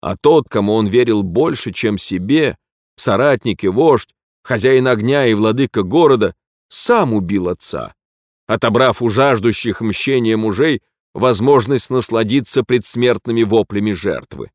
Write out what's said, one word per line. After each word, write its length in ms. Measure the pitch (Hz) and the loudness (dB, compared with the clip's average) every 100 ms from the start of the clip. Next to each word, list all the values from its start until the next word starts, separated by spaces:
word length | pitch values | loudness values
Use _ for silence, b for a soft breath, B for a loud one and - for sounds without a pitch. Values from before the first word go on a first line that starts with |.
А 140 | - 98 | -8 -2
тот, 320 | 147 160 127 | 2 2 2
кому 240 | 110 101 | -2 0
он 140 | 110 107 | 0 2
верил 360 | 117 120 107 | 2 2 0
больше, 480 | 95 85 - 123 - | 0 0 -2 -2 -8
чем 260 | 90 113 101 | -6 -4 -4
себе, 600 | - 92 92 151 143 - _ _ _ - | -4 -6 0 0 0 -4 _ _ _ -8
соратник 640 | - 101 139 135 120 101 | -2 0 2 0 -2 -4
и 40 | 98 | -2
вождь, 460 | 95 160 123 - _ _ _ | 2 4 2 0 _ _ _
хозяин 440 | - 120 120 131 127 | -6 0 2 2 2
огня 380 | 117 113 143 127 | 0 0 0 2
и 80 | |
владыка 500 | 107 110 113 135 - | 2 0 0 -2 -2
города, 520 | 92 147 160 127 104 - _ _ _ | 0 2 4 4 0 -4 _ _ _
сам 460 | - - 240 160 | -8 0 0 2
убил 360 | 110 87 98 87 | -2 -2 -2 -2
отца, 460 | 87 - - 55 _ _ _ _ _ _ | -6 -8 -10 -12 _ _ _ _ _ _
отобрав 560 | 107 117 107 131 110 | -2 0 2 2 2
у 80 | 120 | -2
жаждущих 720 | 104 139 120 110 104 117 98 | 2 2 2 0 -2 -4 -4
мщения 560 | 113 98 - 131 113 110 | -4 -4 -2 0 0 0
мужей 460 | 110 98 156 143 _ _ _ | -2 0 0 -2 _ _ _
возможность 760 | - 127 107 123 139 107 135 - | -2 0 2 4 4 2 -2 -2
насладиться 760 | 127 113 113 110 131 120 139 | -4 -2 -2 0 -2 0 -4
предсмертными 800 | 117 120 - 117 123 113 - 113 | 0 -2 -2 -2 0 0 -2 -2
воплями 480 | 110 110 104 104 107 | 2 2 0 -2 -4
жертвы. 600 | 95 95 69 - - 52 | -4 -4 -6 -10 -16 -16